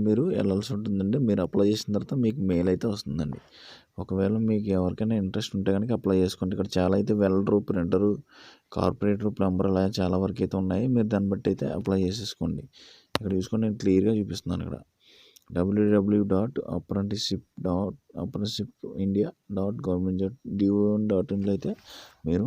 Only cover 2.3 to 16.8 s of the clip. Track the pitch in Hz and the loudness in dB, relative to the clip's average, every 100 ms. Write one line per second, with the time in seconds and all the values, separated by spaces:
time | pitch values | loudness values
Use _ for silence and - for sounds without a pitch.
2.3 | 107 95 87 90 92 113 101 - 78 73 | 0 0 2 2 2 0 -4 -6 -4 -4
3.3 | - - - - - _ - 90 95 98 | -6 -14 -20 -20 -20 _ -12 -4 0 0
4.3 | 110 110 107 104 95 90 - 110 110 95 | 2 2 0 2 2 2 0 0 0 0
5.3 | 107 - 98 95 98 117 110 98 92 92 | -2 -4 -2 0 0 0 0 2 4 2
6.3 | - 92 98 101 92 90 98 107 104 98 | 0 -4 -2 -2 0 2 2 2 2 4
7.3 | 95 104 104 - 101 85 92 104 101 - | 2 4 2 2 -2 2 2 2 0 -8
8.3 | - - - _ - 92 - 101 101 104 | -20 -20 -20 _ 0 0 0 0 0 -2
9.3 | - 95 92 95 92 95 104 92 92 95 | 0 0 2 2 2 0 0 0 2 0
10.3 | - 92 98 95 92 127 120 110 104 98 | 0 -2 0 0 0 2 2 2 0 0
11.3 | 98 - 95 - 80 98 95 92 107 101 | 0 0 0 -2 -4 0 2 0 -2 -8
12.3 | - 85 76 - _ - - _ - 107 | -6 -4 -4 -10 _ -20 -20 _ -6 -2
13.3 | 95 92 110 110 107 101 95 101 110 101 | -2 -2 -2 -2 0 4 4 4 0 -2
14.3 | - 90 90 85 - - _ _ - - | -6 -6 -6 -6 -10 -14 _ _ -20 -20
15.3 | - - 87 92 104 104 104 98 104 101 | -20 -8 -2 0 2 4 4 4 2 2
16.3 | 95 117 - - 90 | 2 0 -4 -6 -6